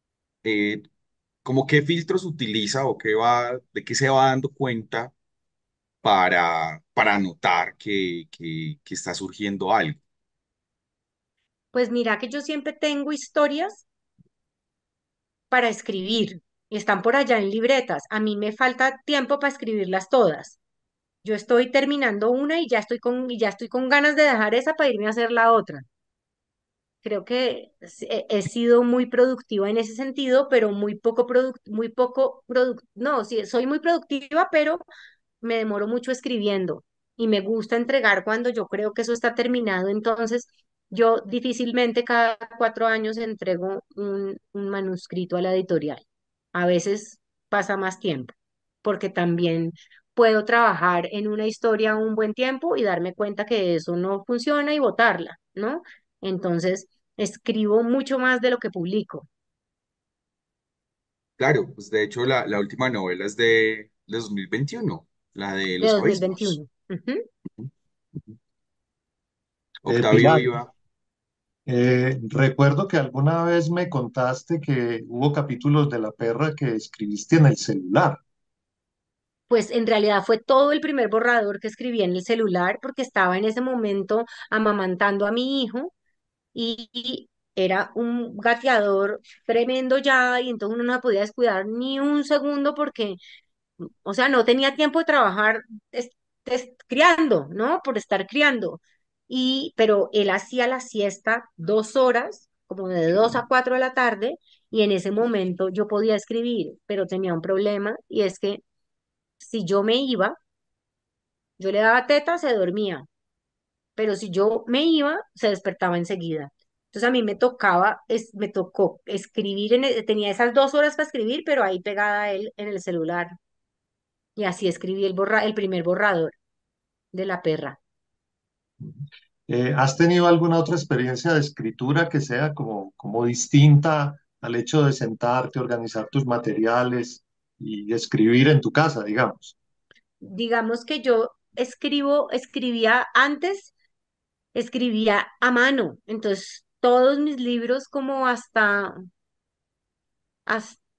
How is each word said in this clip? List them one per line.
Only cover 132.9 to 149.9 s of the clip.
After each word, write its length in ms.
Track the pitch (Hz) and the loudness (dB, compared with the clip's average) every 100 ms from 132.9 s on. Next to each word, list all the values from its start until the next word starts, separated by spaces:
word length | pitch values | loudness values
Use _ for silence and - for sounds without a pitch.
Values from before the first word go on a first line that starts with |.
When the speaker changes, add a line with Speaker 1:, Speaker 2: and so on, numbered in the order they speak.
| - | -14
Speaker 3:
como 280 | - 110 120 | -6 -2 0
distinta 920 | 120 - 143 147 147 160 151 143 147 _ _ | -2 2 6 8 8 6 2 0 -6 _ _
al 140 | 117 120 | -6 -4
hecho 260 | 117 156 | 0 4
de 80 | 143 | 4
sentarte, 640 | 135 117 110 120 127 123 131 | 2 -4 -4 0 0 -2 -4
organizar 500 | 117 120 113 110 107 | -4 -4 -4 -8 -4
tus 140 | 143 123 | -2 0
materiales 960 | 120 117 104 113 120 123 123 120 - _ _ _ - | -2 -2 0 2 2 0 -2 -6 -12 _ _ _ -16
y 340 | 110 107 104 | -12 -8 -4
escribir 560 | 113 - 107 110 120 143 | -4 0 4 6 6 6
en 120 | 147 | 6
tu 120 | 113 | 4
casa, 320 | - 160 131 | 2 2 0
digamos? 520 | 104 107 107 - - - _ _ _ _ _ _ | -4 0 -2 -4 -18 -20 _ _ _ _ _ _
Speaker 2:
Digamos 640 | 196 190 233 233 220 233 | -14 -8 -2 -2 -2 -4
que 160 | - 302 | -6 -4
yo 300 | 254 226 233 - _ | 0 2 0 -6 _
escribo, 760 | - 254 - 294 285 277 294 - | -8 -8 -6 -4 -2 2 0 0
escribía 760 | 254 - 277 247 233 220 247 - | -6 -8 -6 -4 0 2 2 2
antes, 600 | 240 277 294 349 392 - _ _ _ _ _ _ _ _ | 2 2 0 -4 -4 -10 _ _ _ _ _ _ _ _
escribía 720 | - 233 254 247 214 220 202 - - | -8 -6 -2 0 0 2 2 -2 -2
a 100 | 247 | 2
mano. 480 | 247 254 269 180 117 - | 4 4 2 -2 -6 -12
Entonces, 580 | 220 220 196 - - _ _ | -6 -4 -4 -6 -20 _ _
todos 380 | 247 247 254 285 | 4 6 4 2
mis 200 | 294 269 | 0 -2
libros, 480 | 240 240 233 262 262 | -2 -2 -2 -4 -4
como 380 | 285 262 269 254 | -6 -4 -2 0
hasta, 680 | 233 - 226 208 202 190 - 185 _ _ _ _ _ _ _ _ | -2 -2 0 2 2 -4 -8 -18 _ _ _ _ _ _ _ _